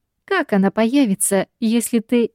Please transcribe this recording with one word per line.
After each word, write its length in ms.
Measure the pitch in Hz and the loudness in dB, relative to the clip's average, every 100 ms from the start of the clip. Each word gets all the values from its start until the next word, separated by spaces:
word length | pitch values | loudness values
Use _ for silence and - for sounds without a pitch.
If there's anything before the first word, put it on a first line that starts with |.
| _ _ | _ _
Как 280 | - 381 320 | -4 -4 0
она 180 | 202 190 | 0 0
появится, 760 | - 226 277 254 190 - 196 - _ | 0 0 2 0 0 -2 -2 -2 _
если 380 | 220 233 - 233 | -2 -2 -2 -4
ты 300 | 220 240 226 | -2 -2 -2